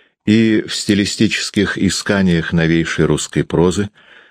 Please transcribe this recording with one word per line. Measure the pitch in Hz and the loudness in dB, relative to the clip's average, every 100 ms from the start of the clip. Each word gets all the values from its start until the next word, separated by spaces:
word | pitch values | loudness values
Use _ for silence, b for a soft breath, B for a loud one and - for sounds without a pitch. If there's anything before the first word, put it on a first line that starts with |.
| b b - | b b 0
И | 110 113 107 | 2 4 0
в | - | -2
стилистических | - - 101 95 - 107 - - - 92 - | -8 0 0 0 0 0 0 -4 -2 -2 0
исканиях | 92 - - 101 95 85 80 | -2 -2 -2 0 2 0 0
новейшей | 85 80 82 80 - 76 | 0 2 0 0 0 0
русской | 76 - - | 0 -2 -4
прозы, | - - 87 90 104 b b b b | -2 2 2 0 -6 b b b b